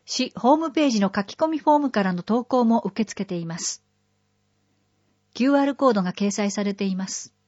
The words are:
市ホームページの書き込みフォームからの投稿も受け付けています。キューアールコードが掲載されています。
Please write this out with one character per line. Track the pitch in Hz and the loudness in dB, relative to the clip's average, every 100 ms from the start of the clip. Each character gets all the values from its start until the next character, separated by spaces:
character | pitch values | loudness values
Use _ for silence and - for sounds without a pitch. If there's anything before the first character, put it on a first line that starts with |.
市 | - - 254 - | -8 -6 -6 0
ホ | 240 | 4
ー | 311 | 4
ム | 320 | 2
ペ | 320 285 | 2 2
ー | |
ジ | 220 | 4
の | 196 | 2
書 | 208 | 0
き | 196 | -4
込 | - 320 | -2 -2
み | 311 | 0
フ | 311 | 2
ォ | 294 | 4
ー | |
ム | 285 | 2
か | 208 | 0
ら | 190 | 0
の | 175 | -2
投 | - 240 | -2 -2
稿 | 233 254 | 0 2
も | 226 226 | 4 2
受 | 190 - | 0 -4
け | 214 | -6
付 | - | -6
け | 196 | -6
て | |
い | 175 165 | -6 -6
ま | 175 | -8
す。 | - - _ _ _ _ _ _ _ _ _ _ _ _ _ _ _ | -8 -10 _ _ _ _ _ _ _ _ _ _ _ _ _ _ _
キ | - 262 | -2 2
ュ | |
ー | 277 | 4
ア | |
ー | 277 | 2
ル | |
コ | - 269 | 2 2
ー | |
ド | 208 | 2
が | 180 | -2
掲 | - 202 | -2 -2
載 | 220 202 | -2 -2
さ | 208 | -2
れ | 202 | -4
て | 202 | -4
い | 196 | -4
ま | 185 190 | -4 -6
す。 | - - _ | -10 -14 _